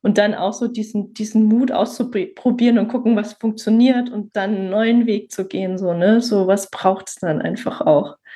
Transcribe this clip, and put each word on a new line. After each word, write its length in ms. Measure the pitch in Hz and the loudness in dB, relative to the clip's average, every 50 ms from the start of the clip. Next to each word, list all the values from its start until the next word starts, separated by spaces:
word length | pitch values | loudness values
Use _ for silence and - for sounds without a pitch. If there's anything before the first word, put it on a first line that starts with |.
und 160 | - 208 190 208 | -2 0 2 2
dann 140 | 208 214 - | 2 0 0
auch 180 | - 180 202 - | -2 -4 -4 -4
so 140 | - 240 | -4 -6
diesen, 460 | 226 - 220 214 - - 208 196 - - | -6 -4 -6 -8 -6 -6 -6 -6 -8 -8
diesen 300 | - 214 214 - 220 214 | -10 -6 0 2 4 4
Mut 260 | 214 226 240 262 247 | 4 4 2 2 0
auszuprobieren 1040 | - - 220 - - - 240 247 - 196 - - - - - 247 233 240 233 240 233 | 0 -2 -2 -2 -4 -6 -6 -4 -4 -4 -6 -6 -8 -2 0 0 2 2 4 4 4
und 120 | 208 220 220 | 4 2 0
gucken, 260 | - 254 240 226 226 | -2 -2 0 0 0
was 180 | 208 208 - - | 0 -2 -6 -8
funktioniert 760 | _ 226 220 220 - - 220 220 226 247 262 254 247 247 240 | _ -6 -6 -6 -4 0 2 4 4 6 4 4 2 -2 -4
und 240 | - 208 202 - - | -6 -10 -10 -8 -6
dann 200 | 202 190 202 214 | -4 -4 -2 -2
einen 140 | 190 190 185 | -4 -4 -2
neuen 360 | 190 214 226 226 233 240 233 | -2 0 2 2 4 2 2
Weg 240 | 226 202 208 - - | 2 0 -4 -6 -8
zu 160 | - 196 185 | -10 -10 -8
gehen, 300 | 190 - 190 190 185 185 185 | -8 -6 -6 -4 -4 -4 -4
so, 140 | 190 175 170 | -2 -2 0
ne? 280 | 170 180 208 220 233 | 2 4 4 4 4
So 240 | 240 240 214 196 185 | 2 2 0 2 2
was 220 | 185 196 196 - - | 2 0 0 -2 -6
braucht's 460 | - - - 190 190 - - - - | -6 -2 0 0 0 0 -4 -14 -12
dann 260 | - 185 165 156 - | -6 -4 -4 -2 -2
einfach 400 | - 170 190 - - - - - | -4 -4 -6 -6 -6 -6 -6 -2
auch. 360 | - 160 151 143 147 - - - _ - - | 2 4 4 4 2 -2 -8 -18 _ -20 -20